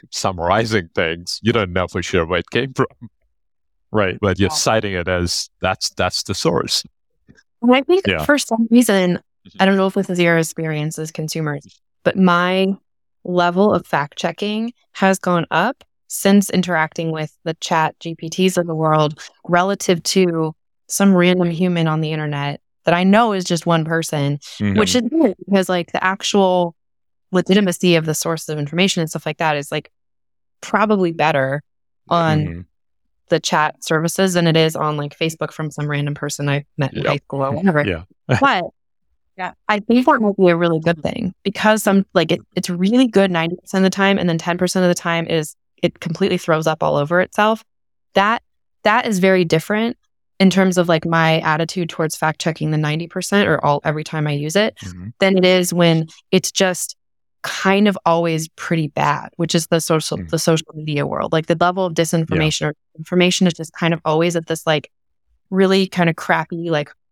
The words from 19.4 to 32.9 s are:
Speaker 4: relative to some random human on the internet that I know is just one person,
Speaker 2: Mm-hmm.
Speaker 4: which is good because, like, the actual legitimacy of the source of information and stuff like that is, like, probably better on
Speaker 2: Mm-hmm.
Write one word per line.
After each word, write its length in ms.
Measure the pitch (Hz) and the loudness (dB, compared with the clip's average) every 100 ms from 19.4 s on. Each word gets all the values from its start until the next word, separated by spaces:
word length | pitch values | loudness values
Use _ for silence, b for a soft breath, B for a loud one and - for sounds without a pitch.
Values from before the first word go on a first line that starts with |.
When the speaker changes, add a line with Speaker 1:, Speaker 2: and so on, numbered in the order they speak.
| - | -2
Speaker 4:
relative 540 | 175 185 196 - 175 | 0 2 -2 -2 -2
to 500 | - 196 185 165 160 - _ _ - | -2 0 2 0 -4 -6 _ _ -10
some 280 | - 196 185 | 0 4 4
random 340 | 175 180 175 | 4 2 0
human 380 | 165 180 175 160 | 0 0 0 0
on 140 | 156 | 0
the 100 | 156 | -2
internet 500 | 156 151 143 143 143 _ _ - | -4 -4 -4 -6 -8 _ _ 0
that 80 | |
I 100 | 170 | 2
know 280 | 185 202 233 | 4 4 4
is 120 | 196 175 | 0 -2
just 200 | 170 - | -2 0
one 200 | 165 156 | 0 0
person, 520 | 165 165 151 143 143 B B | -2 -2 -2 -2 -4 B B
Speaker 2:
Mm-hmm. 180 | 104 202 | 0 2
Speaker 4:
which 180 | 202 247 | 2 2
is 60 | |
good 320 | 240 311 269 180 - | 0 2 0 0 0
because, 240 | 196 185 | 0 2
like, 220 | 180 170 | -2 -2
the 120 | - | -2
actual 720 | 185 196 - 208 190 180 175 - _ _ _ _ _ | -2 -2 0 2 4 2 0 -4 _ _ _ _ _
legitimacy 640 | 180 175 190 196 175 180 165 | -2 2 2 2 0 2 2
of 100 | 160 | 2
the 80 | |
source 360 | 156 165 160 - | -4 -4 -6 -6
of 100 | 151 | -8
information 400 | 143 165 190 180 | -6 0 0 0
and 80 | 160 | -4
stuff 160 | - 156 | -6 -8
like 120 | 156 | -4
that 180 | 160 147 | -2 -2
is, 160 | 143 | -4
like, 180 | 156 - _ _ _ _ _ _ _ | -8 -8 _ _ _ _ _ _ _
probably 540 | - 208 214 208 180 | -4 0 2 2 0
better 500 | 160 151 147 135 143 - _ _ _ - | 0 0 2 0 -4 -8 _ _ _ -2
on 300 | 170 165 156 | 0 2 0
Speaker 2:
Mm-hmm. 220 | 98 85 92 _ _ | -2 -6 -14 _ _